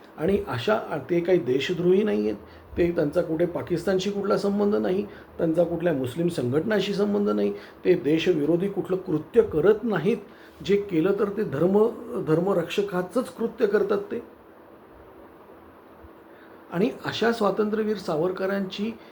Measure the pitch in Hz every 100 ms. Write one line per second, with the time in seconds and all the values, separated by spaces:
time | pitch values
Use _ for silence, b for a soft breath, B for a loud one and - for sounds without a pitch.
0 | B - 160 202 202 123 202 214 208 165
1 | 123 170 175 180 123 139 - 170 175 190
2 | 214 - 214 208 B B B - 170 170
3 | 147 180 165 160 170 151 120 175 - 190
4 | 202 202 196 202 202 202 202 214 214 185
5 | 208 B B - 165 160 165 165 175 143
6 | 123 139 170 170 123 143 214 214 196 185
7 | 208 208 208 208 202 202 B B - -
8 | 135 160 175 170 147 170 196 196 170 185
9 | - 151 - 233 - 156 175 214 240 185
10 | 160 226 - B B B - 196 - 160
11 | 175 202 208 196 196 131 175 196 226 -
12 | - - 147 156 185 180 165 - 202 180
13 | 180 247 247 - 226 - 214 208 196 202
14 | - 233 - - - - - - - -
15 | - - - - - - - - - -
16 | - - - B B B - 170 240 -
17 | 143 - 226 233 202 190 214 214 214 214
18 | - 156 180 185 190 196 190 - 214 226
19 | B